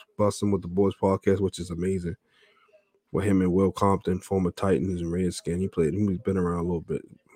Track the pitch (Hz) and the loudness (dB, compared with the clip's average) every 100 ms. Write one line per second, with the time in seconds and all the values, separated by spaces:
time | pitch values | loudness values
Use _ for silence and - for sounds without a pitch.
0 | - - 104 - 101 98 87 92 98 - | -12 0 0 2 0 0 0 2 2 2
1 | 98 95 98 98 95 - 85 85 92 95 | 0 2 2 2 0 -4 -8 -4 -2 -2
2 | 85 - _ _ _ _ _ _ _ _ | -6 -10 _ _ _ _ _ _ _ _
3 | _ - 104 95 92 90 95 - 101 92 | _ -2 2 2 2 2 2 2 2 2
4 | - 92 - 98 90 - 98 90 95 87 | 0 -4 -2 -2 -2 -2 0 0 0 -4
5 | 85 87 90 - - 87 95 - 78 95 | -4 -2 -2 -4 -6 -4 -2 0 0 0
6 | 104 90 - 95 87 85 87 85 - 73 | -2 -2 -2 -2 0 -2 -2 -4 -4 -8
7 | - - _ | -8 -20 _